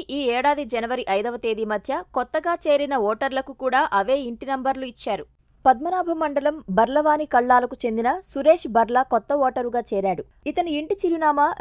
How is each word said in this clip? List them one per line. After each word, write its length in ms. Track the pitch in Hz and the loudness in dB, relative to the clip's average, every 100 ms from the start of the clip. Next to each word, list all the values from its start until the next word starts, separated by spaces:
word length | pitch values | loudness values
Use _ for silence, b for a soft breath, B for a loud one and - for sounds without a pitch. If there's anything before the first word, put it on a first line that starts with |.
| - | -6
ఈ 120 | 277 269 | -4 -2
ఏడాది 360 | 240 262 294 269 240 | 0 2 0 -2 -4
జనవరి 300 | 226 247 240 | -2 -4 -2
ఐదవ 280 | 196 220 240 | -2 -2 -4
తేదీ 280 | 233 220 214 | -4 -2 -2
మధ్య 360 | 214 208 285 359 | -4 -4 -6 -4
కొత్తగా 420 | - 247 311 339 339 330 | -6 -4 -4 -2 -2 2
చేరిన 280 | 285 285 269 202 | 2 2 0 0
ఓటర్లకు 460 | 220 269 269 269 269 254 | 0 -2 -4 -6 -6 0
కూడా 180 | 254 311 | 0 2
అవే 240 | 196 196 269 | 0 2 0
ఇంటి 260 | 254 240 262 | -2 -8 -6
నంబర్లు 340 | 269 262 262 262 | -4 -2 -2 -6
ఇచ్చారు. 320 | - - 196 - _ _ _ 262 | -8 -6 -6 -8 _ _ _ 2
పద్మనాభం 520 | 247 311 370 349 330 | 4 2 -2 -2 -2
మండలం 360 | 311 285 285 311 - | 0 0 0 -2 -2
బర్లవాని 560 | 190 233 277 208 202 208 | 2 2 4 2 2 2
కళ్ళాలకు 500 | 247 247 247 247 254 | 2 4 4 2 -4
చెందిన 340 | 240 220 233 339 | -4 0 0 -2
సురేష్ 440 | - 277 277 349 262 226 | -4 0 4 4 4 2
బర్లా 260 | 220 247 | 2 2
కొత్త 300 | 262 240 - 285 262 | 2 0 0 0 0
ఓటరుగా 360 | 254 240 240 226 | 0 -4 -4 -2
చేరాడు. 340 | 196 190 175 - _ 285 | -2 -2 -2 -6 _ -8
ఇతని 240 | 302 339 | -4 -2
ఇంటి 240 | 294 311 392 | -2 -4 -2
చిరునామా 520 | 359 330 311 285 294 - | -2 0 2 2 2 2